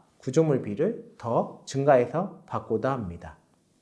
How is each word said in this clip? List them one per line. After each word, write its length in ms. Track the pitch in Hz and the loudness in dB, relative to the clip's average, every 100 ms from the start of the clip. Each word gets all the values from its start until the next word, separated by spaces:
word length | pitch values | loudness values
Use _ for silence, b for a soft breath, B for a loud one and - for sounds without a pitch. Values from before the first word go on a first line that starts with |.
| _ _ | _ _
구조물비를 960 | - 143 160 131 104 101 190 240 - - | -2 2 4 2 0 -2 -2 -4 -12 -10
더 440 | 113 139 202 - - | -2 -2 -2 -8 -8
증가해서 760 | 139 139 131 117 156 196 - - | 0 6 6 4 -2 -4 -8 -8
받고도 420 | 113 - 110 131 | -8 -2 -2 -2
합니다. 480 | 135 92 87 80 - _ _ _ _ | -4 -6 -10 -14 -20 _ _ _ _